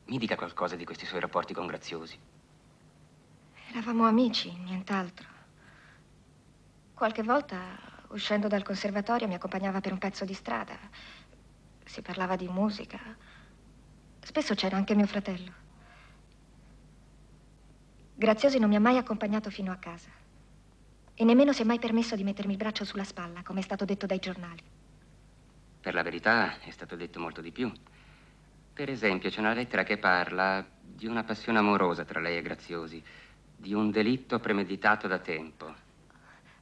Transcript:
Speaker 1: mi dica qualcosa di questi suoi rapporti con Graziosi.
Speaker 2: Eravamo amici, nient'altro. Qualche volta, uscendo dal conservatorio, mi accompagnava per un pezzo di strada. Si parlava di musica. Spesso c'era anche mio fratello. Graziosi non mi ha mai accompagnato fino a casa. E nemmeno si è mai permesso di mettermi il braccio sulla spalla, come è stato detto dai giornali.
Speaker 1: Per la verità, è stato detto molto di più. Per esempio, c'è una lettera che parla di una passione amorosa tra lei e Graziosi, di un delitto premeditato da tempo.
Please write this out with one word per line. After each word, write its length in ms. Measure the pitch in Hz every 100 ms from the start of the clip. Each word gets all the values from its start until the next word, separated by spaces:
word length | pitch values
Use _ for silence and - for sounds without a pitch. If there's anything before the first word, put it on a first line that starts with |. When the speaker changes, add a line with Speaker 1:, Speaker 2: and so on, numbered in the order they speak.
| -
Speaker 1:
mi 120 | 127
dica 180 | 110 -
qualcosa 400 | 87 - 90 87
di 100 | 85
questi 200 | 82 87
suoi 140 | 90
rapporti 340 | 87 90 87
con 140 | - 87
Graziosi. 500 | 78 - 82 82 - - - _ - - _ - - - - - - - - -
Speaker 2:
Eravamo 380 | 240 220 233 226
amici, 440 | 226 247 - 180 175
nient'altro. 640 | 180 185 190 196 180 - - - - - - - - - - - - - _ - - - -
Qualche 300 | - 220 220
volta, 340 | 220 277 285 185 185 185 - - -
uscendo 380 | 208 - 208 208
dal 160 | 202
conservatorio, 640 | 196 196 202 202 202 240 226
mi 60 |
accompagnava 480 | 180 185 190 196 190
per 100 | 196
un 60 | 190
pezzo 280 | 196 - 190
di 80 |
strada. 440 | 190 - 233 - - 202 - - - - - - - - -
Si 180 | - -
parlava 340 | - 180 185 185
di 120 | 180
musica. 520 | 180 214 202 - 202 - 220 - - - - - - - - - -
Spesso 320 | - - 285
c'era 240 | 208 190 190
anche 180 | 202 208
mio 120 | 202
fratello. 440 | 202 196 180 180 - - - - - - - - - - - - - - - - - - - - - - - - - - -
Graziosi 440 | 214 214 277 262
non 100 | 214
mi 60 | 208
ha 40 |
mai 180 | 220 254
accompagnato 520 | 247 220 208 214 214
fino 220 | 196 190
a 40 | 185
casa. 340 | - 170 - - - - - - - - - - - -
E 80 | 226
nemmeno 260 | 240 285
si 120 | 269
è 20 | 220
mai 140 | 233
permesso 360 | 233 226 226 214
di 80 |
mettermi 300 | 196 202 196
il 40 | 190
braccio 280 | 214 208 202
sulla 180 | 202
spalla, 380 | 196 - 175 175
come 160 | 185 185
è 40 |
stato 220 | 190 196 196
detto 200 | 202 190
dai 140 | 185
giornali. 420 | 190 185 175 170 - - - - - - - - - - - -
Speaker 1:
Per 120 | 92
la 100 | 85
verità, 560 | 82 85 107 113 95 -
è 100 | -
stato 260 | - 82 87
detto 240 | 85 -
molto 220 | 85 78
di 100 | 82
più. 200 | 82 123 82 - - - - - - - - -
Per 160 | - 139
esempio, 400 | 131 107 95 95
c'è 100 | 98
una 140 | 107
lettera 300 | 113 120 101
che 140 | 92 104
parla 680 | 104 90 87 90 95 95 95 -
di 260 | - - 110
una 180 | 117
passione 360 | 110 107 - 113
amorosa 460 | 104 101 92 85 78
tra 140 | 82
lei 180 | 85 85
e 40 |
Graziosi, 640 | 82 - - 85 80 80 - - - - - -
di 180 | 92
un 180 | 104 107
delitto 480 | 104 107 127 - 117
premeditato 680 | - 101 92 95 110 107 98
da 120 | 92
tempo. 520 | - 80 78 - 78 - - _ - - - - - -